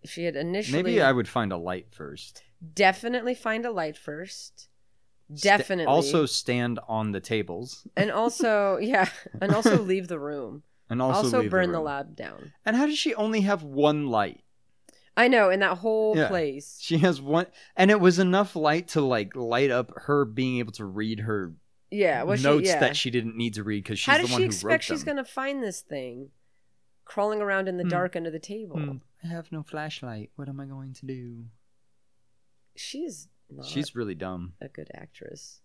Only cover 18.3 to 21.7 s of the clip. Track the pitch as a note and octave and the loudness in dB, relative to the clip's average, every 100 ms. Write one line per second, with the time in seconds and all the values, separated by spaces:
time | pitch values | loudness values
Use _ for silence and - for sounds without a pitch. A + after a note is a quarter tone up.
18.3 | F#3 G3 E3+ D3+ D#3+ F3 D#3+ C3+ A#2+ G2 | 4 2 2 2 2 0 0 2 2 0
19.3 | C3 A#2 A#2 C#3 B2 A#2+ - - C#3+ C3 | -4 0 2 4 2 0 -8 0 2 2
20.3 | A2 C3 B2 A2 - G2+ F#2+ A2 A2 G#2+ | 0 0 0 -4 -6 -8 -4 -4 -4 -2
21.3 | G#2 F2+ D#2+ _ | -4 -4 -10 _